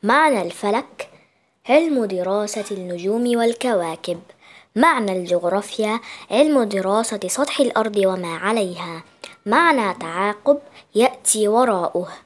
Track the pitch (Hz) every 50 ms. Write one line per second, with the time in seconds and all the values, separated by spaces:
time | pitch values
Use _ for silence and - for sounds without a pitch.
0 | - 202 233 294 320 311 269 214 180 175 - - - 202 202 240 - - - _
1 | - - - - _ _ _ _ _ _ _ _ _ - 247 302 330 330 294 254
2 | 226 202 190 180 180 185 196 208 208 208 - 220 202 - 208 196 180 180 175 175
3 | 175 190 214 233 240 240 240 233 233 233 233 - - 254 233 190 170 165 160 160
4 | - - 175 170 - _ - _ _ - - - _ _ _ 214 262 339 320 254
5 | 220 196 185 185 180 170 175 175 175 175 185 196 208 - - - 214 214 214 233
6 | - - - - - _ 185 226 294 311 302 269 240 202 196 190 185 190 202 220
7 | 226 220 226 202 - 180 - - 277 294 - - 285 240 - 226 220 226 208 208
8 | 196 190 185 185 180 170 165 165 175 196 220 233 202 185 175 170 175 170 165 165
9 | 170 - _ _ - - - _ _ 208 220 285 339 339 311 262 220 196 180 -
10 | - 160 165 175 190 208 208 208 - - 285 285 - - - - - _ _ 202
11 | 233 262 - - - - - 214 214 202 214 233 254 240 214 185 175 - - 170
12 | 180 - - - -